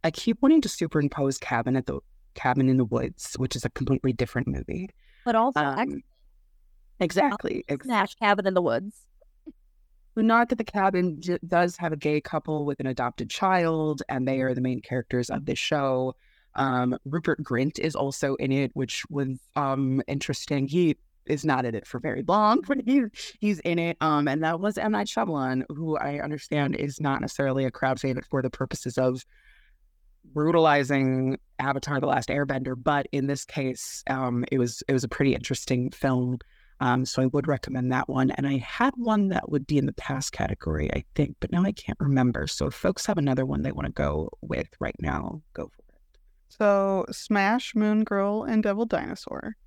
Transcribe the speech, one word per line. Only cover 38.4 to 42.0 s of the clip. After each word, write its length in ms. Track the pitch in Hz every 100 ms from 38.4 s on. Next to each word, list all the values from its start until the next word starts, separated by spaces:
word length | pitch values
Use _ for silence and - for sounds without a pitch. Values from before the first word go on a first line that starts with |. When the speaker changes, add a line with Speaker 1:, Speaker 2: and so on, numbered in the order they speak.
| 139
Speaker 1:
I 100 | 139
had 360 | - - 254 254
one 300 | 233 214 196
that 220 | 185 -
would 160 | 147 131
be 100 | 147
in 80 | 135
the 80 |
past 380 | - - 135 -
category, 600 | - - - - 76 76
I 120 | - -
think, 220 | - 147 -
but 120 | -
now 120 | 175
I 80 | 190
can't 280 | 202 -
remember. 480 | -